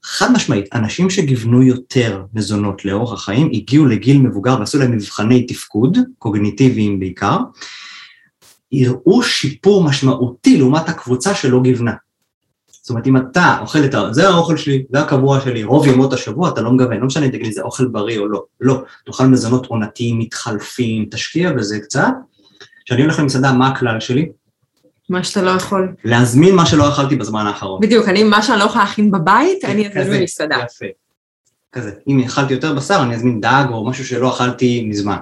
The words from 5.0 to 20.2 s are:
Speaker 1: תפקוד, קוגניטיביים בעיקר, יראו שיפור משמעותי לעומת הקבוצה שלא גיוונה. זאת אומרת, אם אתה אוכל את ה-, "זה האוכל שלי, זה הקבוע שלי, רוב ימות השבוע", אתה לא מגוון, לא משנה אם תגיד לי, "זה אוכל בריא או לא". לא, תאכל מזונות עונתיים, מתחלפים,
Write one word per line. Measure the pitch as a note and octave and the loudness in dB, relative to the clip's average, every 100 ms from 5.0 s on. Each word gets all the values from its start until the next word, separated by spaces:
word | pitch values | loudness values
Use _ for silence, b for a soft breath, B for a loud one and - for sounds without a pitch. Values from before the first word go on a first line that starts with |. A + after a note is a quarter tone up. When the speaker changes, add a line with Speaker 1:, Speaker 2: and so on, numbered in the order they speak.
| G2+ - G#2+ B2 - | -6 -4 2 2 2
Speaker 1:
תפקוד, | - - G#2 C3 A3 B3+ - | -8 -6 -2 0 2 -2 -4
קוגניטיביים | A2 G#2 G#2 G#2 C3 A2 G#2 G2 | -4 -2 -2 2 2 2 -2 -2
בעיקר, | F#2 F2+ G2+ E3 B3+ B B B B B B B B _ _ _ _ | -6 -4 -2 -2 -4 B B B B B B B B _ _ _ _
יראו | C#3 B2 B2 - A#3 | 0 0 2 4 4
שיפור | A#3+ - C3+ - F#3+ G3+ | 2 -2 -4 -2 2 4
משמעותי | D#3+ C#3 C3+ B2+ A#2+ - - B3+ | 2 2 0 0 -4 0 4 6
לעומת | B2+ D#3 E3 | 4 2 -2
הקבוצה | - - B2+ F#3+ - | -8 -4 -4 -2 -2
שלא | C3 B2+ | 0 2
גיוונה. | B2+ A#2 A#2 G#2 _ _ _ _ _ _ _ | 2 0 -2 -6 _ _ _ _ _ _ _
זאת | _ - | _ -8
אומרת, | A#2 C3 | -4 2
אם | C3 | 2
אתה | B2+ F3+ E3 B2+ | 2 0 2 0
אוכל | A2 D#3 C#3 | -2 0 0
את | |
ה-, | A2 G2 | 0 -2
"זה | A#2 F#3+ | 2 4
האוכל | F3 E3 D3+ | 4 2 -2
שלי, | - C3+ C3 | 0 -2 -2
זה | B2+ | -2
הקבוע | D3+ C#3 C#3 C#3 | 0 2 2 2
שלי, | C3 A2+ | 0 -6
רוב | G#2+ C#3+ C#3 | 2 2 4
ימות | B2+ C3 | 4 2
השבוע", | B2+ - A#2 F3 | 0 -6 -4 -2
אתה | A#2 | -2
לא | A2+ | 0
מגוון, | B2+ B2 G#2 | 2 2 0
לא | C3 | -4
משנה | D#3 C#3 | -2 -2
אם | |
תגיד | A2 A2 | -2 -8
לי, | |
"זה | A2 | -8
אוכל | A#2+ - B2 | -10 -4 -4
בריא | G#2+ G#2 A2+ | -2 -6 -4
או | G2+ | -4
לא". | G#2 - _ | -6 -8 _
לא, | B2+ C3 B B - | -2 -2 B B -16
תאכל | - C3 | 0 4
מזונות | B2+ A2+ B2 B2+ | 4 2 -2 -2
עונתיים, | A2+ G#2+ - A#2+ | -6 -6 -6 -4
מתחלפים, | A2+ | -4